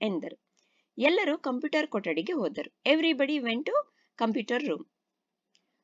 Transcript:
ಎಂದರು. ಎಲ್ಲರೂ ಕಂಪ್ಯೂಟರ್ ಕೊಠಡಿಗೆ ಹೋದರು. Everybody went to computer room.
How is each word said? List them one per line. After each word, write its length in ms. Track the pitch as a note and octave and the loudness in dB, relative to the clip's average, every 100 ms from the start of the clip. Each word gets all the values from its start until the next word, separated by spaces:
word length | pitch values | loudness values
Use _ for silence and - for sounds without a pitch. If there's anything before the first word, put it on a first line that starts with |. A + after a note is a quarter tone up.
ಎಂದರು. 380 | G#3+ E3+ - - _ _ _ _ _ - | -2 -2 -4 -14 _ _ _ _ _ 0
ಎಲ್ಲರೂ 400 | C#4 F#4+ F4+ D#4 | 2 4 2 0
ಕಂಪ್ಯೂಟರ್ 480 | C#4 B3 D4+ D4+ - | -2 -4 0 -2 0
ಕೊಠಡಿಗೆ 460 | G#3 F3+ D#3 G3+ | -2 -2 -2 -2
ಹೋದರು. 640 | D#4+ E3 - - _ - | -2 -4 -6 -10 _ 2
Everybody 440 | D#4+ E4 C4+ C#4 D4+ | 4 4 2 0 0
went 260 | A#3 A#3 | -2 -2
to 280 | D#4+ C#5 - _ _ - | 0 -2 -2 _ _ -2
computer 420 | A3+ A3 G#3+ A#3+ C#4+ | 0 0 0 -2 0
room. 200 | D3 - _ _ _ _ _ _ _ _ _ | -4 -6 _ _ _ _ _ _ _ _ _